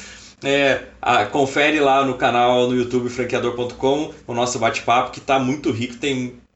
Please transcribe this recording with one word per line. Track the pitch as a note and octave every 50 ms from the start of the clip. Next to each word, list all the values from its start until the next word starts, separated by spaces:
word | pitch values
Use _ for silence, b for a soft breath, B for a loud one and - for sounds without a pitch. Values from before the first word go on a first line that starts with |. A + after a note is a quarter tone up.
| B B B B B B B _ -
É, | C#3 C#3 C#3+ C#3 C3+ C3 - - - - -
a, | - A#2+ B2 A#2+ -
confere | - - D3 C3+ C3+ - D3+ C#3+ D3+ D#3 D3+
lá | C#3+ C#3 C3+ C#3 C#3
no | C3 B2+
canal, | B2+ D3 B2 A#2 A#2+ B2 B2 B2 B2 B2 B2
no | B2+
YouTube, | B2+ A#2+ A#2+ B2+ B2 A#2+ B2
franqueador | B2 B2+ B2 - B2+ B2 A#2+ B2 B2
ponto | B2 B2 A#2+ -
com, | - - C3 C#3 D3+ D#3 D#3 B B B -
o | A#2+
nosso | A#2 B2 B2 - A#2+
bate-papo, | A2+ A2+ A#2 - - - A#2 B2 B2+ -
que | - -
tá | - - C3+ C3+
muito | C3 B2+ C3 - - E3+
rico, | - A2+ A#2+ A#2+ - -
tem, | - C#3+ C3+ B2+ B2 B2 B2 - - _ _